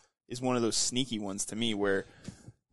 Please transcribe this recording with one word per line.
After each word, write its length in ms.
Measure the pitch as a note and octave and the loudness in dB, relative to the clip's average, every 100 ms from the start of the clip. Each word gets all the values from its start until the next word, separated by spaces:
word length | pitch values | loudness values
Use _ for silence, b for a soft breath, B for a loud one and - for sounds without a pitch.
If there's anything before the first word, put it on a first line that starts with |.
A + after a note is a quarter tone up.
| _ _ - | _ _ -12
is 120 | A#2+ | -4
one 140 | B2+ B2 | 0 2
of 60 | |
those 140 | A#2 - | 2 2
sneaky 440 | - B2 C3 G#2+ | 2 0 0 -2
ones 240 | G2+ G2 - | -4 -4 -4
to 100 | G#2+ | -2
me 180 | A#2 | 0
where 320 | G#2 G2+ G2 - b b b b - - | 2 2 2 -2 b b b b -20 -16